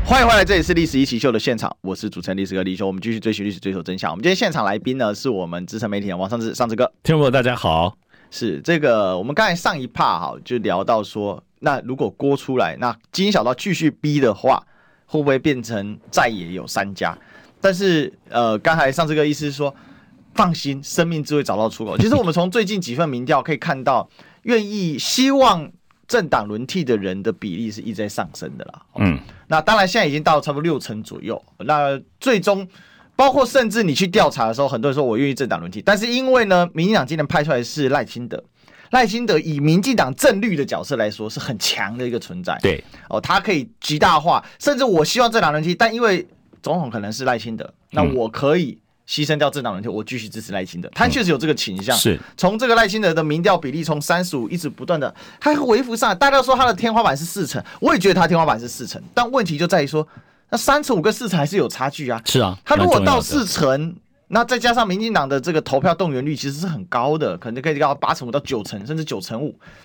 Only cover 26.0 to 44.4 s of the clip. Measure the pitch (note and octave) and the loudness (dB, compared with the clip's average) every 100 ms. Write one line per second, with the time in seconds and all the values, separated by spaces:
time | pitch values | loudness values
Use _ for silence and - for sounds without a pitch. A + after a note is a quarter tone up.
26 | _ - E3 B2+ G#2 G#2+ B2+ F#3+ C3+ A2+ | _ -2 2 -2 -2 -6 -4 -4 0 0
27 | F#2+ F#2+ G2 F#2 F#2 E2+ A2+ G#2 - G2+ | 0 -4 -4 -4 -6 -6 -6 -8 -10 -6
28 | G#2 - G2+ - D#2 C2+ - - _ - | -6 -6 -8 -8 -14 -12 -16 -18 _ 0
29 | F#2+ - - - _ - B3+ G#3+ F#3+ A#3 | 0 0 -6 -20 _ 0 2 4 4 2
30 | F3 C#3+ D#3 D3+ D3 C#3+ D#3+ C#3 - G#2+ | 0 0 2 2 2 -2 -2 -2 -4 -10
31 | - G2 - A2+ _ _ A2 D3+ C#3+ C#3 | -10 -12 -8 -8 _ _ -2 0 2 -2
32 | - _ - A3 - G3 F#3 - - _ | -8 _ 0 2 2 0 -2 -16 -20 _
33 | _ - C4+ C4 A#3+ C#4 A#3 A3 G3+ C3 | _ 2 4 4 2 2 2 2 0 2
34 | F#3+ G#3 D#3+ C3+ A2+ A2+ C#3 B2 C3 C3+ | 2 4 2 2 -2 0 0 0 0 0
35 | C3 A2 C#3 B2+ B2+ F2 E2+ G2 C#3 G3+ | 0 2 0 0 -2 -4 -6 -6 0 0
36 | A#3 A#3+ C4 B3+ G#3+ F3+ F3 D#3+ F3 G#3+ | 0 -2 2 2 4 4 2 0 2 2
37 | B2+ D#3+ C#3+ E3+ D3+ C3+ A#2 - C3+ C#3 | 0 -4 0 0 0 -2 -2 -2 0 0
38 | A#2 - A#2+ - - _ _ - - B3+ | -2 -10 -10 -10 -12 _ _ -20 0 2
39 | A#3+ A3 A#3+ E3+ D#3+ D3 D3 E3 G#3 A#3+ | 2 0 0 0 0 0 4 4 2 2
40 | C#3 C3 - G3 A3 E3+ C3+ F2+ - C3 | 0 4 2 4 0 -2 -2 -4 -4 -2
41 | G#2+ G#2 A2 B2 C3 A2 - - G2+ A#2 | -2 -2 -8 -8 -8 -4 -2 -2 -4 -4
42 | B2 A#2 - F2+ F2+ E2 G2+ D#2 - - | -4 -4 -8 -10 -6 0 0 0 -6 -20
43 | - G#2+ - F#3 F#3+ F3 B2+ _ - D3+ | -6 -6 0 0 2 -2 -2 _ -6 2
44 | F#3 D#3+ D#3 C3+ | 4 4 4 0